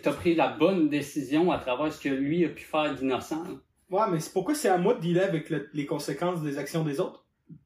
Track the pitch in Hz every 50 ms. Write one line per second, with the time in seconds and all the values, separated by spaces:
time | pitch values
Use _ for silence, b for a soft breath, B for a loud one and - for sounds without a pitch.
0 | - 143 135 - - 175 165 156 135 - - 151 156 190 196 175 156 143 147 143
1 | 143 - - 151 131 117 147 160 180 170 135 - - 127 123 147 151 151 - -
2 | - 143 135 135 139 143 165 180 165 - - - - - 156 156 151 143 135 -
3 | 135 131 123 113 - - 156 160 175 180 - - _ _ _ _ _ - 180 202
4 | 220 190 170 156 - - - 190 180 294 294 - - 196 180 180 180 220 247 -
5 | 160 175 170 180 196 196 165 151 - - 156 139 - - - 147 139 - 160 139
6 | - - 143 - 175 180 180 160 151 143 139 143 139 - - 165 156 147 135 165
7 | - - - - _ _ _ _ _ - - - _